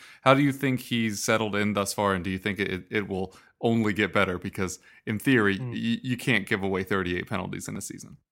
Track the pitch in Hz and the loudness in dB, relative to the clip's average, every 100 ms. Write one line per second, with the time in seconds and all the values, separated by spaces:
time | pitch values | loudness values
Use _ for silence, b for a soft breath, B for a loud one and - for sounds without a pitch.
0 | B B 131 135 143 135 139 127 - 117 | B B 6 6 6 2 -2 -2 -2 -2
1 | 113 101 - 110 110 101 104 101 98 - | 0 -2 0 2 2 0 0 0 -2 0
2 | 101 95 87 95 104 98 95 92 90 113 | 2 2 -2 -4 -4 -2 -2 -4 -4 -4
3 | 95 95 95 B B _ 117 113 107 101 | -2 -4 -6 B B _ 0 2 2 2
4 | 101 104 95 87 98 - 92 - B B | 2 2 2 0 -6 -4 -4 -6 B B
5 | - 107 - 127 101 98 127 113 113 117 | -6 -2 4 4 4 0 -4 -4 -4 -4
6 | 127 123 - 113 95 107 98 95 95 101 | -4 -4 0 0 0 -2 0 -2 -2 -2
7 | 90 90 95 98 92 95 95 101 - 98 | 0 -4 -4 -6 -6 -8 -10 -10 -12 -14
8 | 117 - _ | -16 -20 _